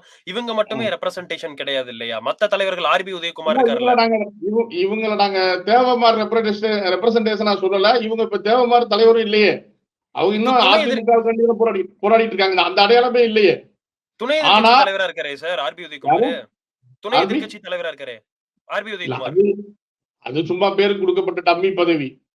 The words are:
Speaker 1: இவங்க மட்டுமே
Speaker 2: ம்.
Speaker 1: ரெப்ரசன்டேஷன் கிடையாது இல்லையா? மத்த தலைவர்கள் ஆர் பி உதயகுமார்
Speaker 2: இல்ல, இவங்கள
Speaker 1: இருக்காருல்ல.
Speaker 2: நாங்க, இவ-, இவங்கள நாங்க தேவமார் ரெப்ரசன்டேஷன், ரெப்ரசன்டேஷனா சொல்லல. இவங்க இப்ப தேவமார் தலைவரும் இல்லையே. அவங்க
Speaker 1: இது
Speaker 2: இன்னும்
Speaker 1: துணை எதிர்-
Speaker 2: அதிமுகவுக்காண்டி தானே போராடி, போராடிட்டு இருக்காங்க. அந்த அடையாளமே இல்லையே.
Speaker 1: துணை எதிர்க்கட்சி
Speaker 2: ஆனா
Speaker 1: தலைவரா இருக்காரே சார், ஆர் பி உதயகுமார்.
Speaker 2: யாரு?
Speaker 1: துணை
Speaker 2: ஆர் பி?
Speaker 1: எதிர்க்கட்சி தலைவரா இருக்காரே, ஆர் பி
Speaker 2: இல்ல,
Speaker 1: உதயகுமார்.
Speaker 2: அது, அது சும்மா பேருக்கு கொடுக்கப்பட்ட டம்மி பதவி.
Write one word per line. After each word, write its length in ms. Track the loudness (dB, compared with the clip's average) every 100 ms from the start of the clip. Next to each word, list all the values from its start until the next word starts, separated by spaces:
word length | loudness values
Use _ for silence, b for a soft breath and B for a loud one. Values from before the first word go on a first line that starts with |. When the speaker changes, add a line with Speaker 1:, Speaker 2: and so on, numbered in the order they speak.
| b b
Speaker 1:
இவங்க 300 | -12 -8 -4
மட்டுமே 340 | -4 -4 -4 -6
Speaker 2:
ம். 40 |
Speaker 1:
ரெப்ரசன்டேஷன் 640 | -6 -6 -8 -10 -10 -10
கிடையாது 340 | -10 -6 -4 -6
இல்லையா? 320 | -10 -8 -6
மத்த 260 | -6 -4 -2
தலைவர்கள் 360 | -2 -2 -2
ஆர் 180 | 0 0
பி 100 | -2
உதயகுமார் 340 | -8 -8 -6 -2
Speaker 2:
இல்ல, 40 |
இவங்கள 240 | 0 0
Speaker 1:
இருக்காருல்ல. 200 | 0 0
Speaker 2:
நாங்க, 360 | 2 2 -2 -6 -8 -4
இவ-, 220 | -4 -4
இவங்கள 420 | -4 -2 -2 -2
நாங்க 480 | -2 0 0 -2 -2
தேவமார் 500 | 2 2 2 2 2
ரெப்ரசன்டேஷன், 720 | 2 0 -2 -2 -2 -2 -2
ரெப்ரசன்டேஷனா 680 | -2 0 0 2 0 0 0
சொல்லல. 480 | 0 0 2 2 2
இவங்க 200 | 0 -4
இப்ப 160 | -4 -4
தேவமார் 480 | 0 2 4 2 2
தலைவரும் 360 | 4 4 4
இல்லையே. 400 | 2 2 2 0 -8 _ _ _ _
அவங்க 260 | -2 0 0
Speaker 1:
இது 80 |
Speaker 2:
இன்னும் 180 | 2 4
Speaker 1:
துணை 220 | 4 4
எதிர்- 40 | 2
Speaker 2:
அதிமுகவுக்காண்டி 580 | -2 2 2 2 0 0
தானே 80 | 2
போராடி, 300 | 0 -2 -6 _
போராடிட்டு 240 | 2 4 2
இருக்காங்க. 360 | 0 0 2
அந்த 200 | 0 2
அடையாளமே 400 | 4 4 4 2
இல்லையே. 440 | 2 4 2 2 -6 _ _ _ _ -8
Speaker 1:
துணை 220 | -4 0
எதிர்க்கட்சி 40 |
Speaker 2:
ஆனா 420 | 4 4 6 6
Speaker 1:
தலைவரா 240 | 4 0 -4
இருக்காரே 260 | -6 -10
சார், 240 | -8 -6 -6
ஆர் 160 | -6
பி 80 | -8
உதயகுமார். 400 | -14 -8 -2 0
Speaker 2:
யாரு? 260 | 0 -4 -12 _ _ _ _ _
Speaker 1:
துணை 180 | -2 0
Speaker 2:
ஆர் 80 | 0
பி? 120 | -4
Speaker 1:
எதிர்க்கட்சி 280 | -6 -12 -10
தலைவரா 260 | -8 -8
இருக்காரே, 240 | -10 -14 -16 _ _ _ _
ஆர் 180 | -10 -8
பி 80 | -6
Speaker 2:
இல்ல, 260 | -8 -8 -8
Speaker 1:
உதயகுமார். 60 |
Speaker 2:
அது, 340 | -2 0 2 0 -10 -20 _ _ _ _
அது 280 | -8 -6 -4
சும்மா 240 | -2 0
பேருக்கு 300 | 2 0 0
கொடுக்கப்பட்ட 520 | -2 0 -2 -2 0
டம்மி 220 | 0 0
பதவி. 480 | 0 0 0 -4 -12 _